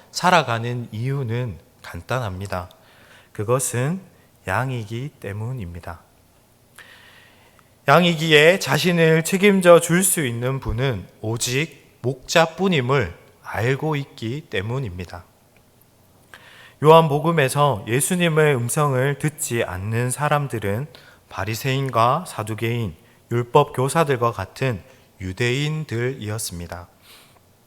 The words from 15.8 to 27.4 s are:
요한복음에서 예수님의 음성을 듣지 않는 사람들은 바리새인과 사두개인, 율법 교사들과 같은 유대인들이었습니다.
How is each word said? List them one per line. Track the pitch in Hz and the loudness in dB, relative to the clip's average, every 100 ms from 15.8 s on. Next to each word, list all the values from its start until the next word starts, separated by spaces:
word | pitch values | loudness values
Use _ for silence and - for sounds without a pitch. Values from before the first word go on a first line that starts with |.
| _ _ _ _ _ - - - - _ | _ _ _ _ _ -20 -20 -20 -20 _
요한복음에서 | 147 165 160 143 151 170 131 143 147 110 98 | 6 8 6 0 0 0 0 2 0 0 -2
예수님의 | 123 147 180 175 156 151 135 | -2 0 0 2 4 2 2
음성을 | 120 160 147 127 135 139 | -2 -2 0 0 -2 -2
듣지 | 151 151 - 117 | -4 -6 -4 -2
않는 | - 90 104 113 123 | -2 -4 -4 -4 -4
사람들은 | 123 147 147 139 117 101 104 151 - - - _ | -4 -2 0 -2 -4 -4 -4 -6 -14 -20 -20 _
바리새인과 | - 95 110 135 131 135 113 120 147 180 | -8 -6 -4 -2 -2 0 2 2 2 -4
사두개인, | - 110 107 113 120 110 78 _ _ _ | -8 -8 -4 -4 -2 -4 -8 _ _ _
율법 | 117 120 151 143 | -4 2 2 2
교사들과 | - 131 165 151 123 117 | 0 -2 0 0 0 0
같은 | 110 92 - 131 104 - - _ _ | -2 -8 -4 -4 -4 -10 -20 _ _
유대인들이었습니다. | 92 92 120 127 151 156 151 113 123 139 104 110 - 87 85 87 87 _ - - _ _ | -10 -2 -2 0 -2 -4 -6 -4 -4 -6 -8 -8 -8 -10 -12 -14 -16 _ -20 -20 _ _